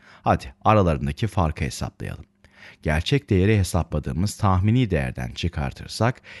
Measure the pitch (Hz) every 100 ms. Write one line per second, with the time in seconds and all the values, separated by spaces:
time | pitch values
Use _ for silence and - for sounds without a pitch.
0 | - - - 92 - - 104 107 90 71
1 | 69 73 110 - 80 - 69 - 67 -
2 | 50 - - _ _ _ - - 82 78
3 | - 143 - 95 98 110 90 87 78 78
4 | - 80 101 - 101 92 104 123 117 80
5 | 64 60 60 62 87 - 67 - - -
6 | 113 - - -